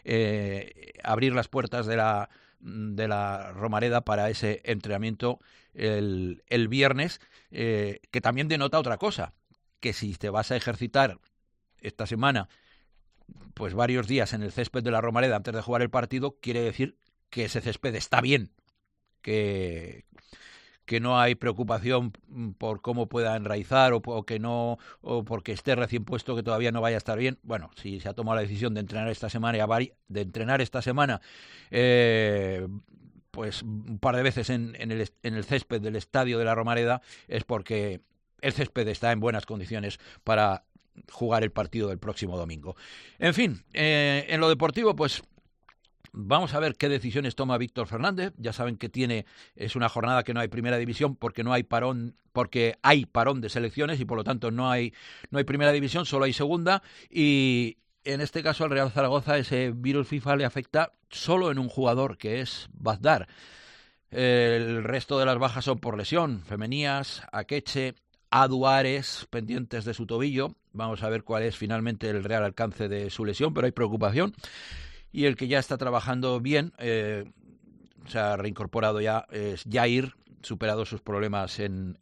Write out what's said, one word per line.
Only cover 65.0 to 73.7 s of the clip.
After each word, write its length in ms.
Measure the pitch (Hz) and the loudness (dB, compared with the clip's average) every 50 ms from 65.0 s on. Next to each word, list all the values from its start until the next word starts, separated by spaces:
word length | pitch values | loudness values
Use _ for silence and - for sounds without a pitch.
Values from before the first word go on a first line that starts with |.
| 113 - 143 135 | -2 0 2 2
de 80 | 131 | 4
las 120 | 131 127 120 | 4 4 4
bajas 260 | 131 131 117 131 120 | 2 0 0 -2 -2
son 140 | 139 131 113 | -2 -2 0
por 160 | - 120 107 104 | -2 -4 -4 -4
lesión. 440 | 101 - 147 170 170 151 123 98 80 | -4 0 2 2 2 2 -2 -6 -6
Femenías, 800 | - 104 104 110 113 131 143 147 143 139 139 139 - - - - - - | -8 -6 -6 -4 -4 -2 -2 0 0 0 -2 -4 -6 -10 -12 -14 -10 -8
Akeche, 600 | 104 104 - 143 147 - - - 139 131 127 123 - _ _ _ _ _ - | -8 -6 -4 -4 -4 -4 -4 -4 -2 -2 -4 -6 -10 _ _ _ _ _ 4
Aduares, 960 | - 123 135 131 131 127 131 135 135 139 135 131 135 139 131 - - - - - | 6 6 6 6 6 4 4 6 6 6 4 2 0 -2 -4 -6 -8 -10 -10 -8
pendientes 540 | - 120 110 110 120 123 123 120 - 117 104 | -6 -6 -4 -4 -4 -6 -6 -6 -6 -6 -4
de 100 | 117 110 | -4 -6
su 120 | - 117 | -6 -4
tobillo. 500 | - 113 113 135 147 139 131 135 156 - - _ _ - | -2 0 0 0 0 0 0 -2 -2 -6 -12 _ _ -8
Vamos 320 | 104 113 113 110 - 113 | -6 -6 -4 -4 -4 -2
a 40 | 107 | -2
ver 140 | 110 113 107 | -2 -2 -2
cuál 220 | - 113 110 113 | -2 0 0 0
es 120 | 117 104 | 0 -2
finalmente 540 | - 107 104 113 110 113 117 113 101 - 110 | -2 -4 -2 -2 0 0 -2 -2 -2 -2 -2
el 140 | 104 104 95 | -2 -2 -2
real 180 | 104 113 110 104 | 0 0 0 0
alcance 460 | 101 92 - 120 104 95 - 110 98 | 0 0 -2 -2 -4 -2 -4 -4 -4
de 200 | 101 101 101 98 | -2 -4 -4 -6
su 140 | - - 110 | -4 -4 -4
lesión, 300 | 104 98 - 143 156 151 | -4 0 0 0 0 2
pero 120 | - 120 | 0 0
hay 40 | 127 | 0